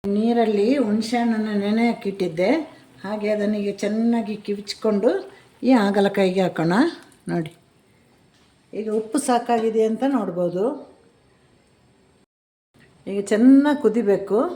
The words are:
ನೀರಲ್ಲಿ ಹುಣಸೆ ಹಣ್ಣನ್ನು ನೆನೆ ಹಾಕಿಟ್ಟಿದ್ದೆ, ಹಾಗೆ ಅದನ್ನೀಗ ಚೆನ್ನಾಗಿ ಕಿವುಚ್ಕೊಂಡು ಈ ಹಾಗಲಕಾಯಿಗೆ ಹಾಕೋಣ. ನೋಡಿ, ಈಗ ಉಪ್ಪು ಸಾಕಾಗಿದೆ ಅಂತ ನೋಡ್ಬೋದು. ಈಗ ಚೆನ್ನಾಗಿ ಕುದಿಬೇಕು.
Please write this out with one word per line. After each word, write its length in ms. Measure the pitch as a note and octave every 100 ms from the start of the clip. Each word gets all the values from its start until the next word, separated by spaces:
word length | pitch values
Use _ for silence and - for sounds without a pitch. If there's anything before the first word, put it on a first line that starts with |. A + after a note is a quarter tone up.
| G3 G#3
ನೀರಲ್ಲಿ 520 | A3+ A#3+ A3 G3+ G#3+ C#4+
ಹುಣಸೆ 340 | A3 G#3+ A3+ A#3+
ಹಣ್ಣನ್ನು 320 | A#3 A3 G#3+ G#3
ನೆನೆ 200 | G3+ A3 A#3
ಹಾಕಿಟ್ಟಿದ್ದೆ, 580 | A3+ G3+ F#3+ F3+ D#3+ F#3 D#4+ D4 - - -
ಹಾಗೆ 240 | F#3+ G#3+ G#3
ಅದನ್ನೀಗ 380 | G#3+ G#3 G#3+ G3+ G3
ಚೆನ್ನಾಗಿ 520 | G3+ G#3+ A#3 A#3 G#3 G#3 -
ಕಿವುಚ್ಕೊಂಡು 640 | G3+ - - A3 G3+ A3+ F#4+ - - _ _ A#3
ಈ 40 | C4
ಹಾಗಲಕಾಯಿಗೆ 600 | G3+ G3+ G3+ G3 F#3+ F#3 F3+
ಹಾಕೋಣ. 280 | - E3 G3 E4 - - _ -
ನೋಡಿ, 200 | E3+ D#3 - _ _ _ _ _ _ _ _ _ _ _ -
ಈಗ 80 | A3 G#3+
ಉಪ್ಪು 200 | A3 D4+ -
ಸಾಕಾಗಿದೆ 560 | A#3+ A#3+ A#3 A3+ A3 A3
ಅಂತ 140 | A3 C4+ C4+
ನೋಡ್ಬೋದು. 480 | F#3+ E3+ F3 F3 A3+ D4 - _ _ _ _ _ _ _ _ _ _ _ _ _ _ _ _ _ _ _ - _ -
ಈಗ 80 | G3+ G3+
ಚೆನ್ನಾಗಿ 500 | G#3+ B3 C4+ D4 D4 A3
ಕುದಿಬೇಕು. 540 | A3 G3+ F#3+ - G3+ E4